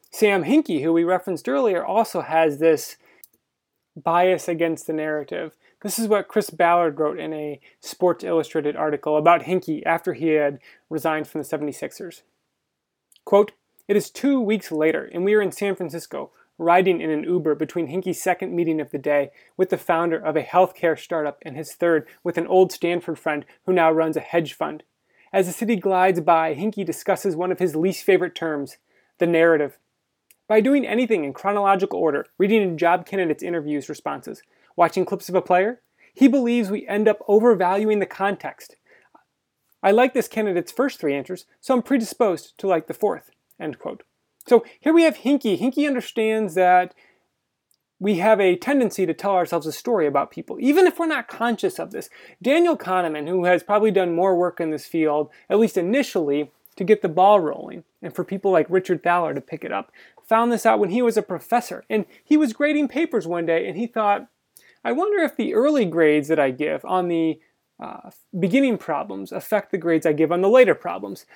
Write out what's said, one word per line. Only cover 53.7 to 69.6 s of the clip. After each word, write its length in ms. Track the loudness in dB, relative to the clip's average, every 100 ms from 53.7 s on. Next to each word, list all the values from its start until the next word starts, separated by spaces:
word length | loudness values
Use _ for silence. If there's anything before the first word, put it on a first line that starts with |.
| 2 4
done 240 | 2 2 2
more 180 | 2
work 240 | 2 0 -2
in 100 | -6
this 160 | -6 -4
field, 440 | 0 0 0 -4 -8 -2
at 120 | 2
least 160 | 2 0
initially, 760 | 0 0 0 -2 0 -2 -4 _ _ -4
to 80 |
get 180 | 0 2
the 60 | 0
ball 300 | 2 4 4
rolling, 460 | 2 -6 -12 -16 -20 _
and 120 | -12
for 100 | -8
people 260 | -8 -4 0
like 160 | 2 2
Richard 320 | 0 -2 -2
Thaler 320 | 0 -2 -2
to 60 | -6
pick 240 | -10 -12
it 80 | -8
up, 200 | -8 -10 _ -20 _
found 300 | 0 0 2
this 120 | 0
out 140 | 2 2
when 120 | 2
he 120 | 0
was 140 | 0 0
a 60 |
professor. 640 | -2 -6 -4 -4 -4 -10 -4
And 160 | -4 -4 _
he 120 | 2 2
was 160 | 2
grading 360 | 0 0 0 -2
papers 380 | -2 -2 -2 -4
one 180 | -2
day, 220 | 0 0 -2
and 100 | -6
he 120 | -6
thought, 400 | -2 0 0 -4 _ _ -20 _ _
"I 80 | -4
wonder 300 | -2 0 0
if 140 | 0 -2
the 160 | -2
early 320 | 2 2 2
grades 440 | 2 4 4 4 2
that 100 | 2
I 140 | 2
give 320 | 0 -4 -4
on 240 | -2 -2 0
the, 320 | 0 -2 -4 _ _ _ -18
uh, 300 | -16 -16 -20 -20 _ -4
beginning 400 | 0 2 2 -2
problems 540 | -4 -6 -6 -10 -10
affect 400 | -12 -4 -4